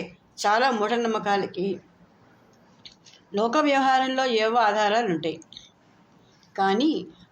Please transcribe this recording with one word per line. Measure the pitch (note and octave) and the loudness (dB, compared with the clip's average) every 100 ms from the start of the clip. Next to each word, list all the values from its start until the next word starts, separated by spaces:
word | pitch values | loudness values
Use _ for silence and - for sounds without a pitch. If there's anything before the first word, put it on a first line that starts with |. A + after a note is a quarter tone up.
| F3+ - _ - | -4 -14 _ -4
చాలా | G#3 A3 C4+ | 0 2 2
మూఢనమ్మకాలకి, | A3 G#3+ A#3 A#3 A3 G#3 G3+ - F#3 G3 - - _ - _ _ _ _ _ _ _ - - - - _ | 0 0 0 -2 -2 0 -2 -2 -4 -6 -6 -12 _ -20 _ _ _ _ _ _ _ -20 -20 -20 -20 _
లోక | G3 A#3 D4+ | -2 0 2
వ్యవహారంలో | D4 C4+ C4+ C4 C4 C4 C4 A3 | 2 2 2 2 0 -2 0 0
ఏవో | A3 A#3+ | 2 2
ఆధారాలు | G#3+ G#3 G#3 A3+ A3 | 2 2 2 0 0
ఉంటాయి, | D#3+ D#3+ - - - - _ _ _ _ _ _ _ _ - | -2 -4 -8 -16 -20 -20 _ _ _ _ _ _ _ _ -2
కానీ | G3 G#3 D#4 G#3 - - - | 0 2 2 0 -6 -16 -20